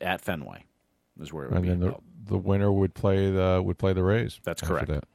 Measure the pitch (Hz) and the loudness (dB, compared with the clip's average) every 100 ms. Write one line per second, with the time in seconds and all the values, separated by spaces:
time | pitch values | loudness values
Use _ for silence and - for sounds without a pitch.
0 | 90 92 - 85 55 50 - _ _ _ | -2 -4 -4 -6 -6 -16 -20 _ _ _
1 | _ - 78 80 67 90 90 90 92 - | _ -18 -12 -10 -4 0 0 0 0 -4
2 | - - 101 98 95 98 101 98 95 - | -12 -16 -4 -2 0 2 4 4 2 2
3 | 101 98 98 95 92 92 92 87 95 92 | 2 2 2 2 2 2 0 0 0 2
4 | 92 110 110 - - 82 80 80 71 73 | 2 2 -2 -6 -8 -6 -2 -2 -2 -4
5 | - | -6